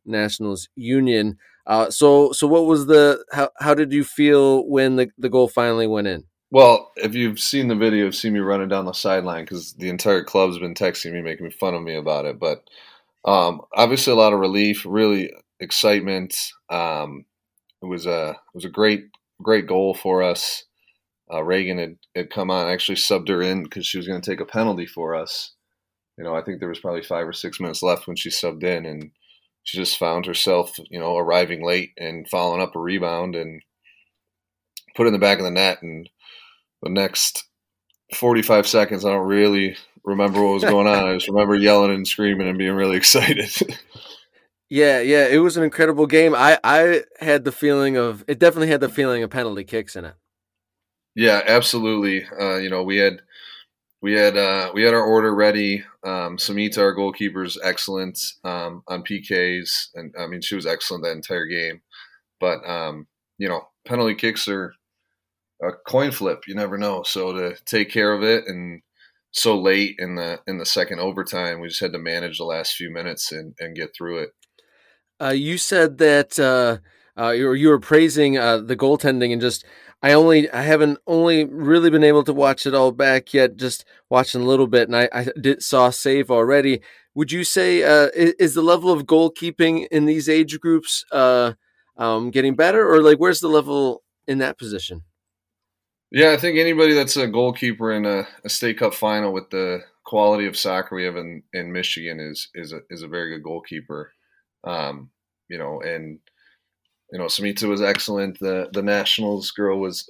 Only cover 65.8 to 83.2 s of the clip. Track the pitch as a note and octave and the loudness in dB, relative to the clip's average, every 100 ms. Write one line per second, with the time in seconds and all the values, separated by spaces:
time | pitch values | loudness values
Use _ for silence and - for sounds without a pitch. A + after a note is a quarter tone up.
65.8 | - C3 C#3+ C3 G2 D#2 - G2 G2+ G2+ | -4 -2 -2 -4 -6 -6 -8 -8 -8 -6
66.8 | G#2 F#2 - G2 F#2 F#2 F2+ F2 - A2+ | -6 -6 -6 -6 -6 -6 -8 -8 -6 -4
67.8 | G2+ A#2 G#2 G2+ A2 A2+ - F2+ F2+ E2+ | -2 0 0 0 0 0 -2 -12 -12 -16
68.8 | _ _ _ _ _ - A#2 G#2 F#2+ G2 | _ _ _ _ _ -2 0 2 2 2
69.8 | G2+ - F2+ F2 E2+ E2+ - F2+ E2 G2+ | 0 -6 -10 -8 -8 -10 -10 -8 -4 -2
70.8 | F2+ F2 F#2 F#2+ F#2 F2+ F2 E2+ E2+ - | -4 -4 -6 -6 -8 -6 -6 -8 -10 -8
71.8 | F#2 E2 E2 E2+ F2 D#2+ E2 D#2+ D#2+ - | -6 -8 -8 -6 -8 -10 -8 -6 -6 -8
72.8 | E2+ E2 F2 D#2 - D#2 D#2 - E2+ D#2+ | -10 -10 -10 -8 -10 -10 -16 -16 -14 -12
73.8 | D#2+ - E2+ E2+ D2+ _ _ _ _ _ | -14 -12 -10 -10 -10 _ _ _ _ _
74.8 | _ _ _ - C#3 C#3 D3 F3 - F#3+ | _ _ _ -10 -4 -4 -4 -6 -2 2
75.8 | D#3+ C3+ D#3 C#3+ C#3+ - C3 B2+ A#2+ A2+ | 2 4 4 4 2 0 2 2 2 -2
76.8 | _ _ _ - A#2 A#2+ C3+ C3 D3+ C#3+ | _ _ _ -6 -2 0 0 4 6 4
77.8 | - D#3 D#3+ D3 C#3+ C3+ A#2 A2+ A2+ B2 | 6 6 6 4 2 2 2 2 0 0
78.8 | C3+ D3 D3 B2+ A#2+ A#2+ A#2+ - - - | 2 2 2 0 0 0 -2 -4 -12 -20
79.8 | - - C#3 D3 E3 D#3 D3+ A#2+ C#3+ D#3 | -20 -2 4 6 8 6 4 -2 2 4
80.8 | D3+ C#3+ - E3 E3+ D#3+ D3+ D3+ D3 E3+ | 4 0 -2 2 2 2 0 -2 2 4
81.8 | E3 D#3 D3+ D3 C#3+ C#3 C#3 C3 C#3 C3+ | 4 6 6 6 2 2 2 2 0 2
82.8 | C3 A#2+ C#3 C3 | 2 4 2 2